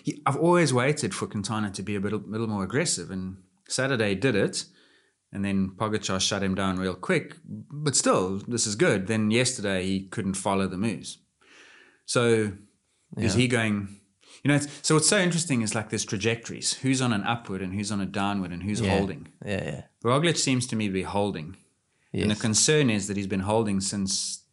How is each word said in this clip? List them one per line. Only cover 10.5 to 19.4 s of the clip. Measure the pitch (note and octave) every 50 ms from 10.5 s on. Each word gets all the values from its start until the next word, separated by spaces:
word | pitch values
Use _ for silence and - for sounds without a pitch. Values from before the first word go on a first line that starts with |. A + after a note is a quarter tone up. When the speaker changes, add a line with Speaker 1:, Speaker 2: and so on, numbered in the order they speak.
| G2 F#2+ F#2+ F2+
Speaker 1:
the | F#2
moves. | F#2 G#2+ A#2 F2 - - - - - _ _ _ _ _ _ - - - - - - - _ _ _ _
So | - - B2+ A#2+ A#2 A2+ A2 G#2+ G#2 F#2 - - _ _ _ _ _ _ _ _ _ -
is | - A2+ G2 F#2+
Speaker 2:
Yeah. | A#2+
Speaker 1:
he | B2+ B2
going, | B2+ A2+ A2+ G#2+ G#2 G2+ G2+ G2 - - _ _ _ _ _ - - - -
you | C#3
know, | C#3+
it's, | C#3 C#3+ C#3+ - -
so | - - D#3
what's | D3+ D3+ -
so | G#3 G3+
interesting | F3+ F3 E3 D#3+ - - C3+ A#2
is, | A2 G#2+ -
like, | A2 G#2+ -
there's | A#2 G#2 -
trajectories. | - A#2 F#2+ G#2+ A2+ A#2 A2+ - - D#2 A#1 - - -
Who's | - C3 B2+ C3+ B2+
on | C3 A#2+
an | G#2+ G2+ -
upward | A2+ B2 - - - F#2+ F#2+
and | F#2+ F2+ F#2
who's | G#2+ G2+ G2+
on | G#2+ G2+
a | G2
downward | F#2+ G2+ G#2 G2 G2+ G2+ G2 F2+ F2
and | F2 E2+
who's | F2+ G#2 G#2 A#2
Speaker 2:
Yeah. | G#2 F#2+ G2
Speaker 1:
holding? | G2 G2 F#2+ D#2 C#2 - - - _